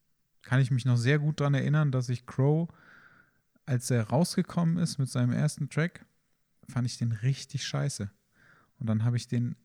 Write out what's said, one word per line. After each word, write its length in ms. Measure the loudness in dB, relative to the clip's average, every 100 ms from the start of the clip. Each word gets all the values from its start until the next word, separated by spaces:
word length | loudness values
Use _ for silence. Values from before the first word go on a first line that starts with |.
| _ _ _ _
Kann 200 | 0 2
ich 100 | 2
mich 140 | 2 2
noch 120 | 2
sehr 220 | 4 2
gut 200 | 0 0
dran 140 | 0
erinnern, 380 | 0 2 2 2
dass 180 | 0 -2
ich 160 | -6 -6
Crow, 440 | 0 2 2 -2 -8 -20 -20 -20 _ _ _ _ _ -4
als 260 | -2 0
er 120 | 0 2
rausgekommen 680 | 2 2 0 -2 0 0 0
ist 200 | -2 -2
mit 120 | -2
seinem 220 | 0 0
ersten 360 | 2 0 -2 -4
Track, 360 | -2 -2 -4 -20 _ _ _ _ _ -8
fand 200 | -4 -4
ich 100 | -2
den 140 | -4
richtig 560 | 0 -2 -2 -6 -8 -4
scheiße. 420 | -2 -4 -4 -10 _ _ _ _ _ _ -8
Und 80 | -2
dann 160 | 0
habe 140 | 2 0
ich 100 | -2
den 280 | -2 -2 -6